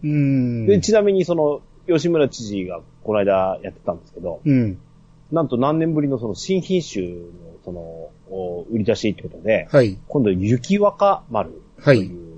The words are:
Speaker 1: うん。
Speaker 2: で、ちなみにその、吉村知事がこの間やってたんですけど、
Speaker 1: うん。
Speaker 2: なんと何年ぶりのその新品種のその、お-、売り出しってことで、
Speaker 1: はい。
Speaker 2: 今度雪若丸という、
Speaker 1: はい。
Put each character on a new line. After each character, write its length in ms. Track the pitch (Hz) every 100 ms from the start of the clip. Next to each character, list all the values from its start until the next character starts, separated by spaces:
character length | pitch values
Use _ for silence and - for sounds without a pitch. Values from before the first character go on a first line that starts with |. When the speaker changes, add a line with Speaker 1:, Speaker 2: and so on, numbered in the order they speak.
Speaker 1:
う 40 | 151
ん。 580 | 147 139 135 123 117 113
Speaker 2:
で、 140 | 202
ち 100 | 196
な 100 | 214
み 120 | 202
に 100 | 196
そ 120 | 175 170
の、 260 | 151 143 - - -
吉 220 | 160 170
村 180 | 165 139
知 180 | - 110
事 200 | 101 90
が 160 | 85 - -
こ 100 | -
の 60 | 107
間 400 | 98 95 95 92
や 80 | 95
っ 20 |
て 60 | 87 -
た 80 |
ん 60 | 85
で 60 | -
す 80 |
け 60 | -
ど、 220 | 87 80
Speaker 1:
う 100 | 156
ん。 240 | 131 110 92 - - - - -
Speaker 2:
な 120 | 160
ん 40 | 151
と 100 | 120
何 220 | 135 160
年 140 | 165
ぶ 80 | 156
り 60 | 143
の 100 | 131
そ 100 | 113
の 80 | 92
新 260 | - 190
品 200 | 165 185
種 260 | - 104 90
の 140 | 87 85 85 85 -
そ 80 | 92
の、 80 | 87 82 82 82 - -
お-、 340 | 95 92 87 82
売 80 | 110
り 40 |
出 120 | 101 104
し 140 | 110
っ 60 | 90
て 80 |
こ 60 | -
と 120 | -
で、 260 | 104 104 -
Speaker 1:
は 100 | 147
い。 160 | 113 95 -
Speaker 2:
今 160 | 147
度 80 | 107
雪 480 | 92 101 127 127 202
若 440 | 202 196 202 196 -
丸 220 | 107 92 - - -
と 100 | 143
い 20 | 123
う、 40 |
Speaker 1:
は 60 | 87
い。 60 | 87 82